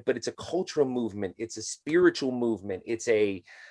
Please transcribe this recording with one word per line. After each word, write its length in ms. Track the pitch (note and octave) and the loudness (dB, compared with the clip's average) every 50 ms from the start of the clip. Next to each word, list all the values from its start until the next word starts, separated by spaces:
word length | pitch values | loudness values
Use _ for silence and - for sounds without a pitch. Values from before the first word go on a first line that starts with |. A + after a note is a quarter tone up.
| - | 2
but 120 | A#2 - | -2 -2
it's 100 | - - | -2 -2
a 60 | B2 | -6
cultural 560 | - - - - D#3+ F#3 F3+ - - D#3 C#3 C3 | -8 -8 -8 -4 -2 -4 -4 -2 0 0 0 2
movement, 480 | B2+ B2 A#2 G#2 G2 G#2 G2+ F2+ - - | 2 -2 -2 -2 -4 -4 -6 -6 -6 -8
it's 180 | A2+ - - | -8 -8 -8
a 60 | A2 | -10
spiritual 680 | - - - - - D3 D#3+ F3 F3+ E3+ E3+ - C#3+ B2+ | -10 -10 -10 -10 -6 0 4 6 6 6 4 4 -2 -2
movement, 500 | B2+ B2 A#2+ A#2 A2 F2+ F#2+ G2+ F#2 F2+ - | 0 0 0 0 0 -2 -4 -6 -6 -6 -4
it's 220 | - A#2 A2 - | -6 -6 -2 2
a 380 | A#2+ A2 G#2+ G#2+ G2+ G2 F2+ - - - - - - | 2 4 4 4 2 2 -4 -10 -16 -20 -20 -20 -20